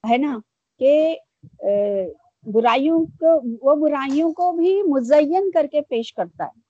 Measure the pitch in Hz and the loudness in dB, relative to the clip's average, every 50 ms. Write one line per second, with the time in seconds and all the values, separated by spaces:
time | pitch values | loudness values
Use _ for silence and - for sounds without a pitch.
0 | - 226 233 247 277 294 262 220 - _ _ _ _ _ _ _ 254 269 285 302 | 0 0 0 0 0 -2 -6 -8 -10 _ _ _ _ _ _ _ 2 2 4 4
1 | 311 320 330 - _ _ _ _ - - _ _ - 196 202 202 208 208 202 196 | 2 0 -2 -4 _ _ _ _ -20 -20 _ _ -4 -2 0 0 0 -2 -2 -4
2 | 190 170 - _ _ _ _ _ _ 233 202 220 226 240 226 269 269 311 330 330 | -4 -6 -10 _ _ _ _ _ _ -2 -2 0 2 2 2 2 0 0 0 0
3 | 330 330 - - 330 320 330 311 240 247 226 226 240 269 294 302 311 302 294 277 | 0 -2 -6 -2 2 2 2 2 0 -4 -8 -2 2 2 2 2 2 0 0 -2
4 | 269 277 269 294 330 330 320 - 349 359 349 339 330 359 381 392 415 349 285 269 | -4 -2 -2 0 0 0 -2 -2 -2 -2 0 0 0 2 2 2 0 0 0 0
5 | 240 226 285 302 302 285 330 381 403 381 339 339 302 285 - 302 294 _ 262 226 | 2 4 4 4 4 2 0 0 -2 0 0 0 -2 0 -2 -4 -4 _ -6 -6
6 | 233 - - - 185 175 160 _ 165 - - 226 _ _ | -6 -8 -8 -8 -8 -8 _ _ -12 -12 -12 _ _ _